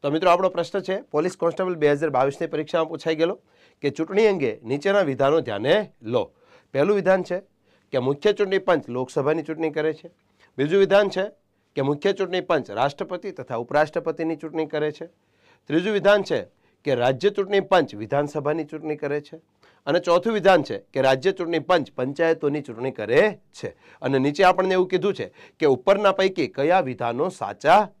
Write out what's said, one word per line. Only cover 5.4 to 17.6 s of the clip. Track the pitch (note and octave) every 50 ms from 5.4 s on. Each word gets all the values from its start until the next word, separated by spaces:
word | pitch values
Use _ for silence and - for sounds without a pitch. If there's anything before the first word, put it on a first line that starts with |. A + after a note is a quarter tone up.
| - B2 G#2+ G2+ G#2+ C3+ E3+ G#3+ G#3 D3+ _ _ A#2
લો. | G#2+ A#2+ A#2+ G2 - _ _ _ _ _ _ _ _
પહેલું | _ C3 C#3+ F#3 G#3+
વિધાન | G3+ F3 F3+ F#3+ F#3+ F3+
છે | - F3+ F#3 - _ _ _ _ _ _ _ _ _
કે | - C3
મુખ્ય | B2 C3 C#3+ C#3+ - G#3+ G#3
ચૂંટણી | G3+ G#3 F#3+ F#3+ F#3+
પંચ | F#3 - F3+ D#3 - -
લોકસભાની | A#2+ B2 B2+ B2+ - D#3 C3+ C#3+ D#3 E3 D#3
ચૂંટણી | D#3+ D#3+ D#3 E3 D#3+
કરે | D3 D#3 D3+ D#3 D#3
છે. | D3+ _ F3 _ _ _ _ _ _ _ _ _ -
બીજું | C3+ D3+ E3+ G3
વિધાન | G3 E3+ F#3 G3+ G#3 G3
છે | - F#3 F#3+ G#3+ - _ _ _ _ _ _ _ _
કે | -
મુખ્ય | C3+ C#3 D3 D3 - G3 G3
ચૂંટણી | G3 F#3+ F3 F3 F#3
પંચ | F3 - F3 D3 A#2+ -
રાષ્ટ્રપતિ | G2+ G#2+ B2 C#3+ C#3 - G3 E3 F3+ F3 - G3
તથા | F3+ - B2 - C3
ઉપરાષ્ટ્રપતિની | A2+ A#2+ A#2+ - D3 D3+ D3+ - F3 D#3 E3 D#3 - E3 D#3+ E3
ચૂંટણી | D3+ E3 D#3+ D3+ D#3 D#3+
કરે | D3 D#3 D3+ D3+ D3+
છે. | D3 - E3 E3+ _ _ _ _ _ _ _ _ _ _ _ _
ત્રીજું | C#3 D#3+ F3 G#3 G#3+
વિધાન | G3+ - G3 G#3 G#3 F#3+
છે | - E3 B2 F#2 - _ _ _ _ _ _ _
કે | D3 C3+
રાજ્ય | A#2 A#2+ B2+ C3+ B2 E3+ G3+
ચૂંટણી | G3+ - G3 F#3 G3+
પંચ | G3